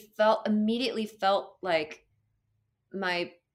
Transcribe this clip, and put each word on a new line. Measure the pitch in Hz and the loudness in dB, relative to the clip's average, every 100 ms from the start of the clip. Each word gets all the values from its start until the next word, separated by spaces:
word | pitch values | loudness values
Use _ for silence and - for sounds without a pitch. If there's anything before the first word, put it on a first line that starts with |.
| - - | -8 2
felt, | 214 214 214 | 4 4 2
immediately | 214 214 240 262 226 214 | 2 2 0 -2 -4 -6
felt | - 196 196 - - | -2 0 0 -2 -10
like | 185 160 151 - _ _ _ _ _ _ _ _ _ | -2 -2 -2 -12 _ _ _ _ _ _ _ _ _
my | 190 185 175 175 - _ | -6 -4 -2 -4 -10 _